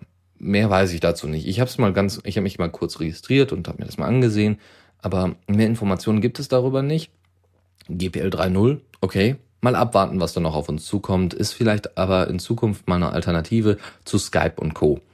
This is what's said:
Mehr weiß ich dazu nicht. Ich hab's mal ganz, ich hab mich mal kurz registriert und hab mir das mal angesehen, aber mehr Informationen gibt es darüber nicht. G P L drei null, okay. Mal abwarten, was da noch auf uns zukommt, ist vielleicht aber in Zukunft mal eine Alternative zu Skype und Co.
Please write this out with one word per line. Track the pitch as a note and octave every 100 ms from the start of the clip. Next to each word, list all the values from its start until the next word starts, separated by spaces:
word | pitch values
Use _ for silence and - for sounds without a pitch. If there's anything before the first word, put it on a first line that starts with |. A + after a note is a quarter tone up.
| - _ _ _
Mehr | - G2+ A2
weiß | F#2+ G2
ich | E2+
dazu | E2+ E2+ -
nicht. | D#2 -
Ich | F#2+
hab's | B2+ -
mal | A2
ganz, | F#2+ G2 -
ich | - G#2
hab |
mich | G2 -
mal | E2+
kurz | - - -
registriert | D#2+ D#2+ - C3+ C3+
und | F2 E2
hab | D#2
mir |
das | G2 -
mal | D2
angesehen, | B2 A#2+ G#2+ G#2 G#2 - - _ _
aber | G2 F#2 F#2 - -
mehr | G#2 A2
Informationen | A2+ G2+ F#2 - G#2+
gibt | A2+ -
es | C#3
darüber | B2+ B2+ C3+
nicht. | C#3 D#3 D#3+ _ _ _ _ _ _ _ -
G | F2 F#2
P | D#2+
L | F#2
drei | E2+ F#2
null, | F#2 A2+ D3 - -
okay. | F#2+ G2 G#2 C#3 _ _
Mal | B2
abwarten, | A2+ A2+ G2 F#2+ F#2+
was | E2+
da | -
noch | E2
auf | D#2 D2
uns | D2+
zukommt, | - G#2 - F#2 F2+
ist | - G#2+
vielleicht | - A2+ G#2+ - -
aber | F#2+ F#2 F2+
in | F2+
Zukunft | - A#2 A2+ G2 -
mal | F2+
eine | E2+
Alternative | E2+ F2 E2+ E2 A2+ G#2+ G2+ - -
zu | - G2+
Skype | - F2 E2+ -
und | D#2+
Co. | - D#2 C#2+ -